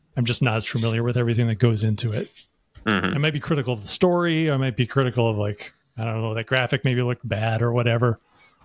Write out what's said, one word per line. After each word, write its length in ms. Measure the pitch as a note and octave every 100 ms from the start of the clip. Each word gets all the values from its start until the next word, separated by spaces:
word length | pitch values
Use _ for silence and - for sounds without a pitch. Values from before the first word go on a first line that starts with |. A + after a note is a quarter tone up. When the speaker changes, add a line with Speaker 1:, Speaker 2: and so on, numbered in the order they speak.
| _ -
Speaker 1:
I'm 80 |
just 180 | A#2 A#2
not 140 | B2+ A2
as 100 | -
familiar 360 | A#2 A2+ A2+
with 140 | A#2+ B2
everything 300 | A#2 A2+ A#2
that 140 | G#2+
goes 240 | A#2+ G#2
into 280 | A2 G#2 A#2
it. 160 | A2 - - - _ _ - G#2+
Speaker 2:
Mm-hmm. 280 | G2 F#2
Speaker 1:
I 40 | C#3
might 140 | D#3
be 80 | D3
critical 320 | - C#3+ A#2+
of 100 | A2
the 60 | G2+
story. 600 | - F3+ F3 E3+ D#3+ D#3+
I 60 | C3+
might 200 | C3 A2+
be 100 | A#2
critical 420 | C#3 B2+ A#2 A2+
of, 80 | G#2
like, 360 | G#2 G#2 - _ _ A#2
I 80 |
don't 160 | A2+ A2
know, 120 | A2+
that 120 | A2+ -
graphic 380 | C3 B2 C#3
maybe 180 | C3+ B2
looked 240 | B2 B2 A#2+
bad 340 | G#2 A2+ A2
or 100 | A#2+
whatever. 480 | A#2+ A#2 A#2 A#2+ A2 _ _ _ _